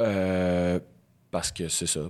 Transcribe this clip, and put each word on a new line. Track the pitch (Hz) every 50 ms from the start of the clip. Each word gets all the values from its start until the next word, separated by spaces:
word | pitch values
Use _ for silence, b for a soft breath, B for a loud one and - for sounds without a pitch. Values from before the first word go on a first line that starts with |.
Euh, | 113 113 101 95 95 92 92 92 92 90 90 87 87 87 87 90 87 - - - _ _ _ _ _ _
parce | - 90 - -
que | - - 87 80
c'est | - - 90
ça, | 85 - 80 76